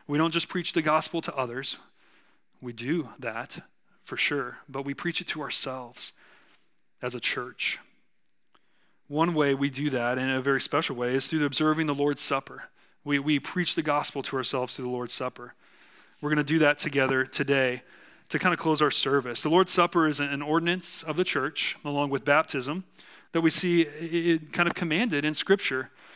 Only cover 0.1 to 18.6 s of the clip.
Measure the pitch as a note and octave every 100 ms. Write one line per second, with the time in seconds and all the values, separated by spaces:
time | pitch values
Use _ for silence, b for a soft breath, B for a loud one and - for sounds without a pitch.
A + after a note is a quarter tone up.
0.1 | D3 E3 E3 - F#3 D#3+ E3+ D#3 D#3 -
1.1 | E3 D#3+ C#3 B2 B2 C3+ - b b b
2.1 | b b b b - B2 A2+ B2 E3+ B2
3.1 | - A#2+ A2+ B2+ - - _ _ _ -
4.1 | A#2+ - D3 B2 - - C3+ C#3 C#3 F3
5.1 | - - D#3 C3+ - C#3 C3 B2 - -
6.1 | - b b b b b b _ _ B2
7.1 | A#2+ - C3 B2 - - - - _ _
8.1 | _ _ _ _ _ _ _ _ _ -
9.1 | D3 E3+ D#3 C#3 C3+ C#3 C3 D3 B2+ A#2+
10.1 | B2+ C3 C3 C3+ C3+ - D3 D#3+ A#2+ B2
11.1 | C3 - D#3+ C#3+ C#3+ D#3 D#3 D#3 C#3+ D3
12.1 | C#3 - C#3 - C3 - b b b C#3+
13.1 | C#3+ C#3+ C#3+ - F3+ E3+ E3+ D3+ D3 -
14.1 | C#3 - C3+ - C3 B2 - B2 B2 A#2+
15.1 | - B2+ - A#2+ - b b b b b
16.1 | b D3 D3+ C#3+ D#3+ D3 D3 D#3 C#3+ C3
17.1 | C3 C3 - C#3 C#3 B2+ B2+ - B B
18.1 | B B D3+ F#3 E3